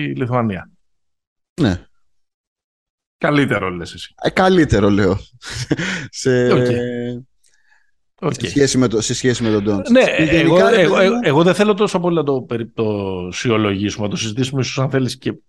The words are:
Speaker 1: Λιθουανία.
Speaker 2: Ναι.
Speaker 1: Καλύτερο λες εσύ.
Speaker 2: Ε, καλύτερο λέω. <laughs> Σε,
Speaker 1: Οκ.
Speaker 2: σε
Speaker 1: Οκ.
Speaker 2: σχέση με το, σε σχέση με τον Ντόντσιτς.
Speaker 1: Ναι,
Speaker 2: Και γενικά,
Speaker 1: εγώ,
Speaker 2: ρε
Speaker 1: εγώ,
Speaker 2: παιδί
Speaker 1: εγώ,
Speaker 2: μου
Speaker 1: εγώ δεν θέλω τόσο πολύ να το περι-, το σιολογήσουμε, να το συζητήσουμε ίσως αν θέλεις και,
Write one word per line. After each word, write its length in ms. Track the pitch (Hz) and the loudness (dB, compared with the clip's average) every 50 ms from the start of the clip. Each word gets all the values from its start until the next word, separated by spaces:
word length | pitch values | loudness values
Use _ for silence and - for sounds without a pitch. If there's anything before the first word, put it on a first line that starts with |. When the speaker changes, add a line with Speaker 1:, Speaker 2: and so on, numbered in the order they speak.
| 147 143 139 | -6 -6 -6
Speaker 1:
Λιθουανία. 560 | 139 135 113 123 123 117 110 98 87 - - _ _ _ _ _ _ _ _ _ _ _ _ _ _ _ _ _ - | -6 -4 -2 -2 -2 -2 -2 -4 -6 -10 -16 _ _ _ _ _ _ _ _ _ _ _ _ _ _ _ _ _ -2
Speaker 2:
Ναι. 240 | 156 110 87 90 - _ _ _ _ _ _ _ _ _ _ _ _ _ _ _ _ _ _ _ _ _ _ _ _ _ _ _ | 0 0 0 -2 -6 _ _ _ _ _ _ _ _ _ _ _ _ _ _ _ _ _ _ _ _ _ _ _ _ _ _ _
Speaker 1:
Καλύτερο 500 | - 160 147 143 139 110 120 101 95 92 | -2 0 2 2 2 2 0 -2 -2 -4
λες 240 | 90 87 80 - - | -6 -6 -10 -12 -12
εσύ. 200 | 87 - - - _ - | -16 -18 -20 -16 _ -6
Speaker 2:
Ε, 80 | 139 | -4
καλύτερο 600 | - - 185 190 190 180 156 127 120 104 101 101 | 0 2 2 4 4 4 4 2 2 2 2 2
λέω. 280 | 101 98 107 92 95 104 - - _ _ - - - - - - | 2 2 2 2 0 -2 -4 -10 _ _ -18 -14 -10 -10 -6 -6
<laughs> 400 | 151 - 170 190 190 175 147 - | -4 -4 -4 -6 -6 -8 -10 -12
Σε, 420 | - - - 131 127 123 123 123 - | -14 -4 -2 0 0 2 2 2 2
Speaker 1:
Οκ. 140 | 127 123 | 2 2
Speaker 2:
σε 580 | 123 120 120 120 123 120 120 120 120 123 120 127 _ _ _ _ _ _ _ _ _ _ _ _ _ _ _ _ _ _ _ - | 0 -2 -2 -4 -6 -6 -8 -8 -8 -10 -10 -14 _ _ _ _ _ _ _ _ _ _ _ _ _ _ _ _ _ _ _ -4
Speaker 1:
Οκ. 100 | 151 131 - 120 | -4 -4 -4 -6
Speaker 2:
σχέση 320 | 104 92 143 139 131 - 131 | -4 0 2 2 2 4 2
με 100 | 127 113 | 2 2
το, 120 | 101 107 | 2 0
σε 140 | - - 123 | -2 -2 -4
σχέση 280 | - - 127 120 113 120 | -2 0 0 0 0 0
με 80 | 110 | 0
τον 120 | 107 107 101 | 0 2 2
Ντόντσιτς. 260 | 107 104 98 95 - | 0 -2 -2 0 2
Speaker 1:
Ναι, 260 | 233 262 254 170 - | 4 4 4 4 2
Speaker 2:
Και 60 | - 160 | 0 0
γενικά, 320 | 156 170 170 - 165 160 | 2 2 2 4 4 4
Speaker 1:
εγώ, 120 | 180 190 - | 4 4 4
Speaker 2:
ρε 120 | - 214 | 4 4
Speaker 1:
εγώ, 140 | 180 151 - | 4 4 4
Speaker 2:
παιδί 100 | - 226 | 4 4
Speaker 1:
εγώ, 80 | 226 233 | 2 2
Speaker 2:
μου 60 | 240 240 | 2 0
Speaker 1:
εγώ 180 | 175 135 151 170 | 2 2 4 4
δεν 120 | 185 175 | 4 4
θέλω 200 | - 208 214 208 | 2 2 2 2
τόσο 260 | 185 214 190 - 185 | 2 0 0 0 -2
πολύ 160 | 175 180 170 | -2 0 0
να 60 | 160 147 | 0 0
το 180 | 143 139 131 117 | 0 -2 -2 -4
περι-, 280 | - 123 113 113 - - | -6 -6 -6 -6 -8 -6
το 540 | - 113 107 104 101 101 95 95 90 90 90 87 | -4 -2 -2 -2 -2 -4 -4 -6 -6 -8 -8 -8
σιολογήσουμε, 720 | - - 127 113 110 110 104 101 95 104 101 - - 104 | -4 -2 0 2 2 2 0 0 -2 -2 -4 -4 -4 -6
να 60 | 101 | -6
το 60 | 127 | -4
συζητήσουμε 440 | 175 - 110 107 120 131 127 139 135 | -6 -6 -6 -4 -4 -4 -2 -2 -4
ίσως 180 | 120 - - - | -4 -4 -4 -4
αν 120 | 131 135 | -4 -2
θέλεις 280 | 135 135 131 120 - - | 0 -2 -2 -2 -4 -6
και, 160 | - 120 - - _ | -8 -8 -8 -8 _